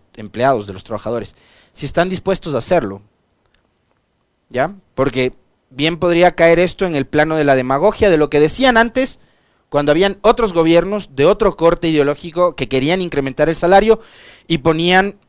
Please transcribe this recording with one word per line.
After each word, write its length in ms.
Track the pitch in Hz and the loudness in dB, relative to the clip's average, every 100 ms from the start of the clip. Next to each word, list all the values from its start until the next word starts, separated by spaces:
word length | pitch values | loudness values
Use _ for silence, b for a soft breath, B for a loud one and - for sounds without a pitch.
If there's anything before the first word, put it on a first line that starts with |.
| _ - | _ -20
empleados, 500 | 107 110 131 127 101 | -14 -2 0 0 -4
de 60 | |
los 140 | 95 - | -14 -12
trabajadores, 500 | 107 110 117 107 - b b b | -10 -8 -8 -8 -16 b b b
si 120 | - 139 | -14 -6
están 220 | - 180 | -4 -2
dispuestos 480 | 185 - 190 170 135 | -4 -4 -6 -4 -6
a 40 | |
hacerlo, 420 | - 175 113 98 101 _ _ _ _ _ _ _ _ _ _ _ _ _ _ | -2 -2 -2 -8 -18 _ _ _ _ _ _ _ _ _ _ _ _ _ _
¿ya? 260 | 120 143 101 _ - | -4 -4 -6 _ -4
Porque 380 | 135 131 127 - _ _ _ | -2 0 -4 -6 _ _ _
bien 280 | 131 156 165 | -4 -2 0
podría 380 | 175 170 175 - | 0 2 2 4
caer 240 | 170 165 | 4 4
esto 260 | 180 - 190 | 2 -2 -4
en 100 | 151 | -2
el 100 | 135 | -2
plano 300 | 147 156 160 | 0 0 0
de 80 | |
la 120 | 143 135 | 2 2
demagogia, 540 | 127 135 190 208 208 | 0 0 0 2 2
de 60 | 160 | 2
lo 140 | 147 | 2
que 100 | 147 | 2
decían 380 | 151 - 262 233 | 0 2 2 2
antes, 420 | 233 254 269 - _ _ _ _ _ | 0 -2 -4 -6 _ _ _ _ _
cuando 240 | 147 147 | -2 0
habían 280 | 151 196 - | 2 0 0
otros 320 | 214 240 226 | 0 2 0
gobiernos 640 | 170 160 170 170 208 - 135 | 0 2 2 2 -4 -6 0
de 80 | 147 | 2
otro 320 | 202 202 - | 2 0 0
corte 320 | 165 170 170 | 0 0 0
ideológico 640 | 156 143 147 175 160 180 151 | 0 0 -2 -6 -2 -2 -2
que 140 | 127 | -4
querían 320 | 131 139 185 | -2 -2 -2
incrementar 480 | 175 139 135 131 151 | -4 -6 -6 -2 -2
el 80 | 160 | 0
salario 420 | 175 196 220 220 B B B B B | 2 4 4 0 B B B B B
y 120 | 160 | -2
ponían 580 | 165 160 175 185 196 - | 0 0 2 2 0 -4